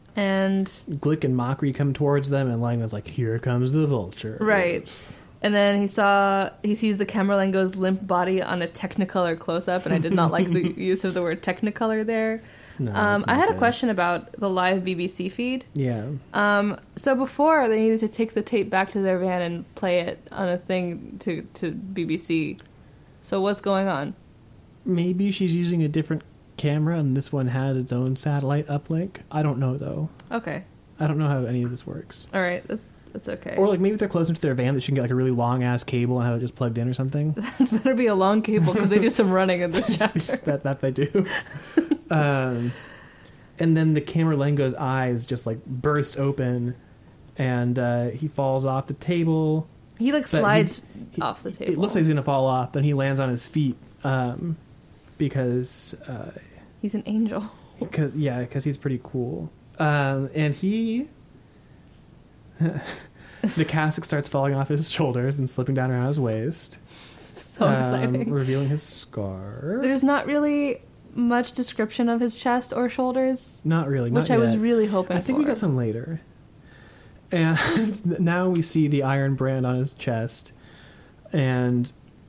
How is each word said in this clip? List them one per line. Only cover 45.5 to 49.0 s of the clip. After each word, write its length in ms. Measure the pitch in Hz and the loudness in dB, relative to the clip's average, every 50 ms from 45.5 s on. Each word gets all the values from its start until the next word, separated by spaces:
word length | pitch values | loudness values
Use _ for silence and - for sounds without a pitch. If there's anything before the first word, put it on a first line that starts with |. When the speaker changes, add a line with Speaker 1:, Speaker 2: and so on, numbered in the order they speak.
| 113 120 - | -6 -6 -8
Speaker 2:
burst 520 | - 131 127 - 147 147 147 131 - - - | -10 -8 -2 0 0 2 2 0 -2 -2 -2
open, 580 | 139 139 135 139 131 123 123 123 120 123 123 - - - - - - - - - - - - - | -2 -2 0 0 0 0 0 -2 -2 -4 -6 -8 -14 -20 -20 -20 -20 -20 -20 -20 -20 -16 -6 -4
and, 400 | 135 127 127 123 120 123 123 131 | -2 0 0 0 0 0 0 0
uh, 280 | 123 120 120 120 120 123 | 0 0 0 0 0 -2
he 180 | 107 131 156 151 | -4 -4 -6 -6
falls 380 | - - 139 135 131 135 135 | -4 -2 0 0 0 0 0
off 220 | 135 131 135 131 - | 0 -2 -2 -4 -6
the 60 | 143 | -8
table. 720 | - | -8